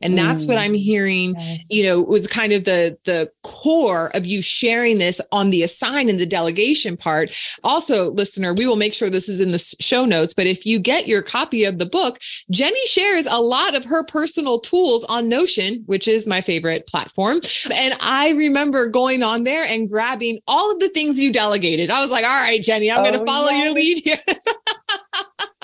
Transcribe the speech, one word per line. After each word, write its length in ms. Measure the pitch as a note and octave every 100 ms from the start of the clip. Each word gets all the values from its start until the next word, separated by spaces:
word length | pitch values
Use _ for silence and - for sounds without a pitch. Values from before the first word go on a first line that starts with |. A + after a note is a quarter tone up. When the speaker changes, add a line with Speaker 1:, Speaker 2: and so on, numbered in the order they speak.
Speaker 1:
And 160 | E3+ F3+
that's 260 | E3 D#3+
what 120 | D3+ A3+
Speaker 2:
Mm. 60 |
Speaker 1:
I'm 120 | G#3
hearing, 600 | G#3 G3+ G#3 G3 F#3 F3+ F3
Speaker 2:
Yes. 280 | E3 E3 -
Speaker 1:
you 140 | G#3
know, 160 | F#3+ F3
was 240 | F3 G#3 -
kind 260 | A#3 G#3+
of 120 | G3+
the, 340 | F#3+ F3+ E3+ E3
the 260 | - E3+ D#3+ _
core 680 | - - D4+ E4 A#3 E3+ E3
of 120 | G3 F3+
you 160 | G3+
sharing 560 | F3 - A#3 A#3 A#3+ G#3+
this 220 | F3 F3+ -
on 200 | G3+ G3+
the 120 | F3+
assign 460 | E3+ - B3 C#4+ A#3+
and 100 | F#3
the 80 | F3
delegation 680 | F3+ E3 E3 A#3+ D4 G#3 F3
part. 340 | E3+ D#3 D#3+ - - -
Also, 480 | A#3+ D#4 E4 A3 E3+
listener, 440 | F#3+ G3+ - F3+
we 120 | F#3 B3+
will 100 | G#3+
make 160 | G#3
sure 140 | - G3+
this 200 | F#3 G3
is 120 | F#3+
in 80 | F#3
the 80 | F3
s-, 200 | - -
show 260 | - B3+
notes, 300 | B3+ E3+ D#3+
but 120 | - F3+
if 200 | F#3 G#3+
you 140 | A3+
get 260 | F#3+ D#4 -
your 160 | G#3
copy 400 | - A#3+ D#4+ A3+
of 140 | G3+ F3
the 80 | F3+
book, 320 | F4+ C4+ B3 - - -
Jenny 340 | F#3 D4 C5 A#4+
shares 400 | F#4 G4+ F4 C#4+
a 140 | A#3
lot 360 | A#3 B3+ F#4 C#4
of 80 |
her 200 | A#3+ D#4+
personal 540 | D#4+ D4+ E4 - C#4 A#3
tools 460 | - F4+ F4 A#3
on 240 | - A#3 A#3
Notion, 560 | B3 F#4 - F#3+ A3+ G#3+
which 220 | F#3+ A3
is 180 | A3 G#3+
my 140 | F#3
favorite 480 | F#3 E3 E3 D#3+ -
platform. 520 | D#3 - - G3+ E4 - - -
And 220 | - C4 -
I 300 | - C4+ D4+
remember 580 | D4+ D4+ C#4 D4 C4+ A#3
going 340 | B3 C4 C4
on 220 | A3 A#3
there 200 | B3 D#4
and 240 | D#4 A3+ G#3
grabbing 520 | G#3+ A#3 B3 A#3 A3 -
all 240 | C#4+ G#4
of 80 | F4+
the 80 | F#4+
things 320 | D#4 D4+ C4
you 100 | C#4
delegated. 580 | A3+ G#3 G#3 F3 D#3+ E3+
I 100 | B3+
was 100 | C#4
like, 140 | B3
"All 180 | A#3 C#4
right, 180 | A#3 A3
Jenny, 300 | G3+ A3 G#3+
I'm 140 | A#3
gonna 180 | G3+ G#3+
Speaker 2:
Oh, 40 | A#3
Speaker 1:
follow 240 | C#4+ C#4+
your 200 | C#4+ D4+
lead 280 | D4+ D#4+ E4+
Speaker 2:
yes. 140 | D#4 D4+ -
Speaker 1:
here." 100 | - A#4
<laughs> 100 | A4 A4 G#4+ - G4 - G4 G4 - G4+ -